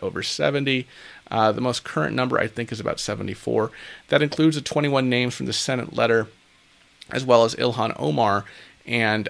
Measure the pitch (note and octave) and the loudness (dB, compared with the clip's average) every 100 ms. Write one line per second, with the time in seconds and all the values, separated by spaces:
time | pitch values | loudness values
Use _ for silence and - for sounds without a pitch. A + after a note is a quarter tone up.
0 | F#2+ - - - D3 C#3+ C#3 C3 B2 - | -6 -6 -6 0 0 0 0 -2 -4 -16
1 | - - - A2+ A2 G#2+ B2+ A#2+ - - | -20 -20 -6 2 2 2 0 -2 -4 -4
2 | D3+ B2+ B2+ - A#2 - A#2 A2 - - | -2 -2 0 0 0 -4 -8 -6 -4 -4
3 | - G#2+ G2+ G2+ - A2+ A2 - - - | -4 -6 -6 -6 -2 0 0 -6 -18 -20
4 | - C#3+ D3 - D#3+ D3 C3+ D#3 D3 C3+ | 0 2 2 2 2 2 -2 -2 2 2
5 | C3 B2 B2 - B2+ A2 - B2+ - - | 2 2 0 -4 -4 -4 -2 -4 -4 0
6 | A#2 A#2 G#2+ - _ _ _ _ _ _ | 2 2 2 -10 _ _ _ _ _ _
7 | - B2+ B2+ A#2+ A#2 - B2 A#2+ A2+ - | -8 -6 4 6 6 2 -2 0 -2 -2
8 | D3 D3 A2 G2+ G2 - - - - A#2+ | -2 0 2 0 -4 -18 -20 -20 -4 0
9 | A2 G#2+ | 2 0